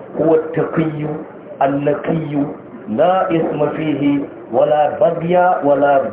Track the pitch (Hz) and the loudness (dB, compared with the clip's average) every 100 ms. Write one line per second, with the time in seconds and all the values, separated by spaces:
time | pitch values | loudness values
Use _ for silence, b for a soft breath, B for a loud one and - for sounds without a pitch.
0 | - - 156 156 - 156 - - 156 147 | -10 -2 2 2 2 -4 -2 0 -2 -2
1 | 151 151 - - - - 139 143 143 147 | -6 -8 -12 -16 -10 -2 0 0 0 -2
2 | - 165 147 143 151 - - - - 110 | -2 -4 -2 -4 -4 -8 -16 -14 -6 0
3 | 170 185 180 165 - 147 147 160 156 135 | 2 2 2 0 0 0 -2 -2 -2 0
4 | 143 143 - - - 117 147 151 147 - | 0 0 -2 -12 -2 2 4 4 2 2
5 | 165 165 165 180 180 - 143 143 143 139 | 0 0 0 4 4 2 2 4 4 4
6 | 117 | 2